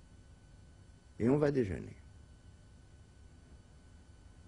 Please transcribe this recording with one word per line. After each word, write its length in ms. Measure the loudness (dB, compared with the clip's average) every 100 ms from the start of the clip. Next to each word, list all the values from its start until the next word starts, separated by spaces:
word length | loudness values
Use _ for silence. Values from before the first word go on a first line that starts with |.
| -20 -20 -20 -20 -20 -20 -20 -20 -20 -20 -16 0
Et 100 | 4
on 80 | 6
va 140 | 6
déjeuner. 440 | 4 2 -2 -8 -14 -18 -20 -20 -20 -20 -20 -20 -20 -20 -20 -20 -20 -20 -20 -20 -20 -20 -20 -20 -20 -20 -20 -20 -20